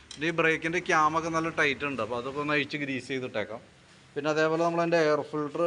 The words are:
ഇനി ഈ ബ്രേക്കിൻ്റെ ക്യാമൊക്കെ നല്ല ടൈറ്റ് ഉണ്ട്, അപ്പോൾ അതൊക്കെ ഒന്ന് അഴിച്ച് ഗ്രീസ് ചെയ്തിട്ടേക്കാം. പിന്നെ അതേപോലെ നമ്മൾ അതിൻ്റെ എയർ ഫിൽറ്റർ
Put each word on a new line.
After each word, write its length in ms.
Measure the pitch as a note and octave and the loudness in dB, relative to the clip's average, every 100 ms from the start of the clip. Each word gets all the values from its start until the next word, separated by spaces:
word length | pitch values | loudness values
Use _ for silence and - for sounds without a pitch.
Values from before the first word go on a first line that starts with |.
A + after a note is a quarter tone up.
| - C#3 | -18 -4
ഇനി 100 | D#3 | -2
ഈ 40 | E3 | 2
ബ്രേക്കിൻ്റെ 400 | D#3+ D#3 D#3+ F3 F3+ | 2 2 0 -2 2
ക്യാമൊക്കെ 420 | E3 D#3 D#3+ E3 E3 | 4 4 2 0 -2
നല്ല 120 | E3 D#3 | -2 2
ടൈറ്റ് 240 | D3 B2+ C#3+ | 0 0 -4
ഉണ്ട്, 120 | B2+ | -4
അപ്പോൾ 120 | G#2+ A#2+ | -4 -4
അതൊക്കെ 180 | B2+ C#3 | -6 -6
ഒന്ന് 100 | D3 D3 | -2 0
അഴിച്ച് 220 | C#3 D3+ | -2 -4
ഗ്രീസ് 260 | C#3 C3 - | -4 -6 -4
ചെയ്തിട്ടേക്കാം. 480 | C3+ B2 A#2 G2 A2+ - - - - - | -6 -4 -4 -4 -8 -14 -20 -20 -20 -10
പിന്നെ 140 | D3 D3 | -4 -2
അതേപോലെ 300 | D#3 D#3+ D#3+ E3+ | 2 2 2 2
നമ്മൾ 140 | E3+ | 2
അതിൻ്റെ 180 | E3+ E3+ D3+ | 2 4 4
എയർ 140 | D3 D3 | 2 0
ഫിൽറ്റർ 320 | D3+ D3 D#3 | -4 -4 -2